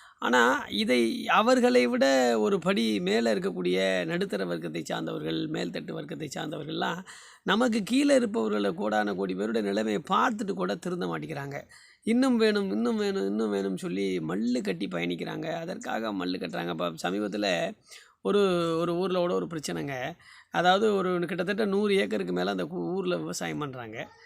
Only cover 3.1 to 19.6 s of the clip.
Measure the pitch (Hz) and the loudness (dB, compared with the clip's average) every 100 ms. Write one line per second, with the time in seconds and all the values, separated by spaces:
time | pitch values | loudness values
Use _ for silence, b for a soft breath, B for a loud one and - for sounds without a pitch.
3.1 | 214 233 202 190 180 180 185 190 185 170 | 2 2 2 0 -2 0 2 2 2 0
4.1 | 170 196 202 185 170 165 160 151 165 165 | -2 -2 -2 -2 -4 -6 -8 -6 -4 -4
5.1 | 160 156 160 160 160 175 165 151 160 147 | -6 -4 -4 -4 -4 -4 -6 -8 -10 -10
6.1 | 143 151 - 156 156 147 160 185 175 190 | -10 -8 -8 -8 -8 -8 -4 -4 -4 -10
7.1 | B B B - 202 247 226 185 254 285 | B B B 0 2 4 2 0 2 6
8.1 | 277 240 220 220 208 202 170 107 107 104 | 4 4 0 0 0 0 0 0 2 2
9.1 | 92 95 92 107 113 110 101 156 202 - | 0 -2 -2 0 0 0 0 0 0 0
10.1 | 196 247 214 196 190 185 196 180 175 180 | 2 2 0 -4 -4 -4 -4 -4 -4 -4
11.1 | 165 151 143 139 139 - B B B - | -6 -6 -8 -8 -10 -14 B B B 0
12.1 | 233 269 233 220 208 196 202 233 220 202 | 2 4 4 4 4 0 0 0 0 0
13.1 | 196 196 208 220 202 196 185 180 180 196 | 0 0 0 0 0 0 -2 -4 -2 -2
14.1 | 185 160 185 233 247 202 175 196 180 170 | -2 -2 -2 0 0 -2 -4 -4 -2 -2
15.1 | 170 170 156 160 165 165 180 - 110 110 | -4 -6 -6 -6 -6 -6 -8 -6 -4 -4
16.1 | 101 90 90 87 85 85 82 87 80 85 | -4 -4 -4 -4 -6 -6 -4 -4 -4 -4
17.1 | 98 104 98 101 90 180 214 B B B | -2 -2 -2 0 0 -2 -6 B B B
18.1 | B 190 202 196 175 170 165 170 170 185 | B 0 2 4 2 0 0 0 0 0
19.1 | 180 175 190 175 165 | 0 2 0 -2 -6